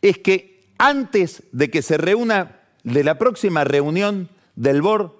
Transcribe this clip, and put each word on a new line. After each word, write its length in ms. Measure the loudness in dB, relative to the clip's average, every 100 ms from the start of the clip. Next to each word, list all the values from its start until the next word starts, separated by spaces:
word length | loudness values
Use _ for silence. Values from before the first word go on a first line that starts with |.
es 160 | 2 2
que 500 | 0 -2 -2 _ _ _
antes 640 | 0 2 -2 0 -2 -4 -14
de 200 | -4 -2
que 100 | -2
se 160 | -2 -2
reúna, 640 | 0 0 0 -2 -2 -12 _ _
de 200 | -4 0
la 140 | 0 0
próxima 460 | -2 0 -2 0
reunión 680 | 0 0 0 -2 -2 -4 -10 _ _ -4
del 280 | 0 2
board 300 | 2 0 -2 -10